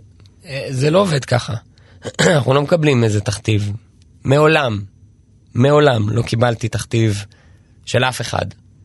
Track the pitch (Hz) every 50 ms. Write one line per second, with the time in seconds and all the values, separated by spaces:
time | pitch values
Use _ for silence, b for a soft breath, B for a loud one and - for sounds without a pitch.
0 | - - _ - - - _ _ - - 135 135 120 123 139 127 139 151 160 190
1 | 202 185 151 139 - - 123 117 - - - 113 - _ b b b b b b
2 | b - - - - 185 180 143 113 127 135 143 143 139 180 170 151 151 135 120
3 | 117 110 101 104 101 - 104 - - - 110 101 104 104 101 110 - _ _ _
4 | - _ _ - - - 135 147 151 156 160 156 143 120 107 101 101 - _ _
5 | - - _ _ _ _ _ _ _ _ - 117 123 143 147 147 151 143 123 110
6 | 107 104 110 117 113 - - 117 123 120 117 - - 113 - 107 - - - 113
7 | 113 110 101 101 101 b b b b b b b b b b b b - - 120
8 | 127 127 123 - 117 - - - - - - _ _ _ _ _